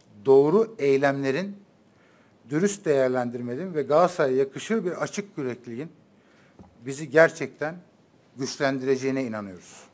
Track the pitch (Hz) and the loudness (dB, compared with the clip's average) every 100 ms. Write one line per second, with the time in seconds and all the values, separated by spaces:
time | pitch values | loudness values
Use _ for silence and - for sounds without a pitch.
0 | _ - 135 135 147 202 220 - 139 135 | _ -4 6 6 6 2 0 -2 2 4
1 | 139 139 135 143 202 196 _ _ _ _ | 2 0 -2 -2 -6 -12 _ _ _ _
2 | _ _ _ _ - 151 196 202 160 139 | _ _ _ _ -6 -2 0 -2 0 2
3 | 131 127 120 120 123 127 185 156 127 151 | 2 0 -4 -6 -8 -8 -6 -6 2 4
4 | 175 175 139 131 135 139 - 226 175 156 | 4 2 0 2 0 -4 -4 -2 -2 -6
5 | 147 165 - 160 127 120 123 117 160 _ | -6 -6 -10 -8 -8 -8 -12 -12 -12 _
6 | _ _ _ _ _ - - _ 120 135 | _ _ _ _ _ -20 -20 _ -12 -10
7 | 151 151 165 - 131 - 147 180 - _ | 0 4 4 2 -10 -8 -10 -10 -20 _
8 | _ _ _ 127 131 - 135 135 131 131 | _ _ _ -10 -10 -2 -2 0 0 0
9 | 131 131 123 110 98 87 - - - | 0 -4 -4 -6 -10 -14 -20 -20 -20